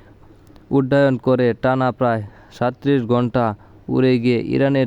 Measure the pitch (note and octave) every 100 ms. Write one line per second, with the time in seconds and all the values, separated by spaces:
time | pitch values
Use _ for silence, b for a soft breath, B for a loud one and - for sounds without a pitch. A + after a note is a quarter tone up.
0 | b b b b b - - C#3 C3 C#3
1 | C#3 B2+ B2+ B2+ B2 G#2+ C3 C3 B2+ G#2+
2 | B2 A2+ G2+ B B - B2 B2 C#3 C#3
3 | A2+ A#2+ B2 B2 A2+ G#2 b b - B2+
4 | C3 B2+ A#2+ A#2+ - C3 C#3 C#3